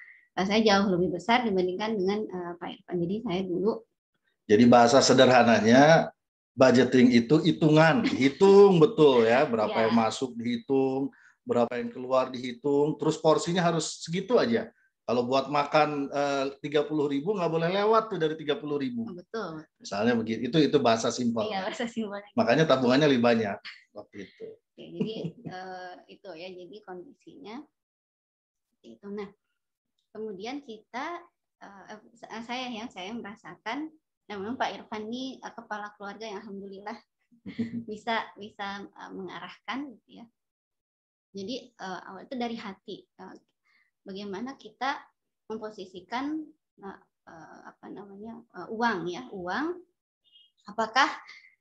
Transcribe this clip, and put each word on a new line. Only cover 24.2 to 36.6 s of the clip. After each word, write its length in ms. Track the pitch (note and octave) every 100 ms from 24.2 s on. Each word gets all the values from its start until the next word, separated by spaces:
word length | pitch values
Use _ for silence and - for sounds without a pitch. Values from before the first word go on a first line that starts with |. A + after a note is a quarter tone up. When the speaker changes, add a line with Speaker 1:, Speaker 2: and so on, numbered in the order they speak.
| F#2+
Speaker 2:
itu. 200 | - F2+
Speaker 1:
Oke, 340 | A2 _ - D#3
jadi, 240 | E3+ G#3+ A3 E3
<laughs> 200 | - -
eh, 400 | F#3 F#3 F#3 F#3 F3+ -
itu 200 | G3 G3+
ya, 160 | D#3+ F#3
jadi 260 | F3+ F3+ G#3
kondisinya 720 | G3+ F3+ - _ - - G3 B3 - _ _ _ _ _ _ _ _ _ _ _
itu. 240 | - A#3 G3+
Nah, 240 | G3+ G3 - _ _ _ _ _ _ _
kemudian 560 | G#3+ A3 F#3 A3+ C#4+ C#4
kita, 560 | A3 _ A#3+ D4+ F4 - _ _ _
eh, 400 | G3 G3 F3 G#3+ - _ -
eh, 160 | A3
saya 320 | A#3 B3 B3+
ya, 160 | A3 A#3
saya 240 | F#3+ F3+
merasakan, 800 | A#3 G3 G3+ D#3 - G#3+ B3+ D#4 - _ _ -
nah, 100 | G#3
memang 160 | G3+ B3+
Pak 120 | G3
Irfan 320 | G3 - G#3+ G#3+
ini, 240 | B3 C4 -
eh, 160 | -
kepala 400 | - A3+ G#3 G#3
keluarga 320 | - G3+ G3+ A3
yang 160 | G3
alhamdulillah 560 | A3 G3